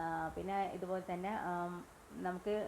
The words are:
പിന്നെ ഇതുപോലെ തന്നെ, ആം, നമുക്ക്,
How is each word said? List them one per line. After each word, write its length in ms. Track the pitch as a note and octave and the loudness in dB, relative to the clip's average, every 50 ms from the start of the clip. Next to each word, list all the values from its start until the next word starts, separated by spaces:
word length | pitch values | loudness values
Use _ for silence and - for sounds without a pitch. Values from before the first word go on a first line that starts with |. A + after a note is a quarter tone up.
| E3 E3 E3 E3 D#3+ D#3+ | 0 2 2 2 0 0
പിന്നെ 300 | D#3+ E3+ E3+ F#3+ G3 G3 G3 F3+ - | -2 -2 -2 2 2 2 2 2 0
ഇതുപോലെ 300 | F3 F#3 F3+ F#3 F#3 F#3 | -2 0 0 0 0 0
തന്നെ, 280 | F#3 F3+ F3+ F#3 G3 A3 - - | 0 -2 0 0 0 0 0 0
ആം, 280 | F3+ F3 F3 F3 F3 F3 F3 - - - - - - - | 0 2 0 0 0 -2 -6 -8 -10 -16 -18 -16 -12 -6
നമുക്ക്, 380 | - F3+ F3+ F3+ F#3 - G#3 G#3 G#3+ G3+ | -2 0 0 0 0 2 2 2 2 2